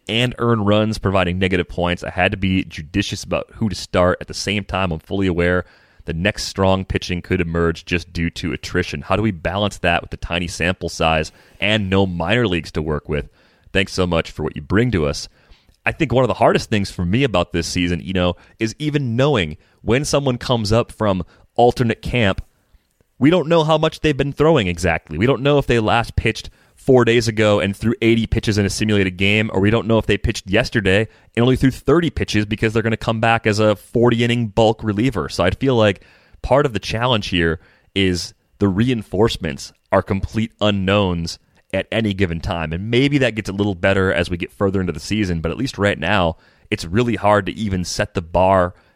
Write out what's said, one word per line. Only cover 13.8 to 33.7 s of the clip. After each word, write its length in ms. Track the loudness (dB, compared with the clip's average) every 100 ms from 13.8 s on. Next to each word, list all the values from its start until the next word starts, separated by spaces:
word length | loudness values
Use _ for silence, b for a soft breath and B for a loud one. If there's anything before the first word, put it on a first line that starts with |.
| -2
so 160 | -2 0
much 240 | 0 -2
for 120 | -6
what 120 | -8 -8
you 60 |
bring 300 | -2 0 2
to 140 | 2 0
us. 220 | -4 -10 b b b b b -8
I 60 |
think 220 | -4 0
one 100 | 2
of 60 | 2
the 60 | 4
hardest 340 | 2 2 0
things 200 | -2 -2
for 140 | -4
me 220 | -2 0 2
about 260 | 0 0
this 160 | -2 -4
season, 320 | -2 0 -2
you 140 | -4
know, 240 | -2 0 -2 b b
is 180 | -6 -4
even 380 | -4 -2 -2 0
knowing 400 | 2 2 -2 -6 b b
when 240 | -2 0 2
someone 320 | 0 0 -2
comes 340 | 0 0 2
up 220 | 0 0
from 320 | -2 -2 0 -4 b b 2
alternate 460 | 2 4 0 -2
camp, 400 | -2 0 0 0 -6 _ _ _ _ _ _ _
we 100 | 2
don't 200 | 2 2
know 160 | 2 4
how 120 | 2
much 220 | 0 0
they've 160 | -2 0
been 160 | -2
throwing 360 | 2 4 4 2
exactly. 500 | 0 0 -2 -4 0
We 80 | 0
don't 160 | 2
know 160 | 2 2
if 100 | 2
they 120 | 0
last 360 | 2 0 0 -2
pitched 340 | -2 -4 -10 b b _
four 260 | 4 4
days 240 | 6 4 2
ago 320 | 2 2 4
and 160 | 0 -2
threw 180 | -2 0
eighty 240 | 2 2 2
pitches 320 | -2 0 0
in 80 | 0
a 40 |
simulated 480 | -2 0 2 0 0
game, 340 | 0 2 0
or 60 | 0
we 100 | 2
don't 180 | 2 2
know 100 | 0
if 80 | 2
they 120 | -2
pitched 320 | -2 -6 -2
yesterday 580 | 0 0 0 2 2 0 b b 0
and 80 |
only 140 | 2 4
threw 140 | 2
thirty 380 | 2 2 2 2
pitches 360 | -4 -2 -2 -2
because 260 | -2 0
they're 100 | 0
gonna 120 | -2 -2
come 240 | -2 0
back 260 | 0 2 2
as 140 | 2
a 160 | 2